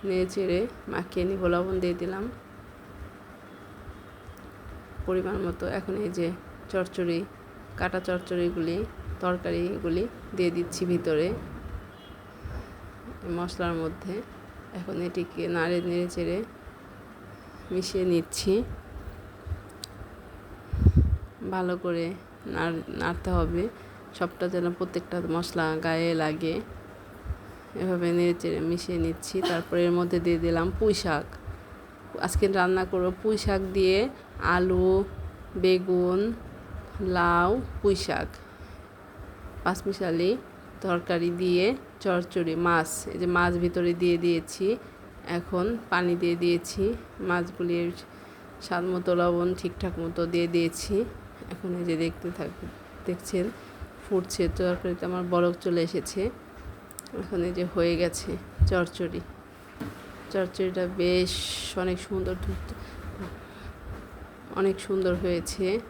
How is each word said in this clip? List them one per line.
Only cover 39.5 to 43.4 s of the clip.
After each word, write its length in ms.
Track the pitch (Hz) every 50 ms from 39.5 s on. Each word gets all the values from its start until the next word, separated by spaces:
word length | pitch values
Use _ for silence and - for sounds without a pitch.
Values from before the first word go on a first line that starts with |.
| - -
পাঁচমিশালি 680 | - - 185 185 - 196 196 - 196 175 165 170 175 185 233 262 - - - - - - - -
তরকারি 500 | - 190 175 175 175 - 180 170 170 175 175 175
দিয়ে 240 | 185 180 175 175 185 214 269 262 - - - -
চচ্চড়ি। 540 | - 202 180 175 175 180 - 190 170 165 160 165 175
মাছ, 240 | 175 170 165 160 165 - - - -
এই 60 | - -
যে 60 | 180
মাছ 260 | 175 175 175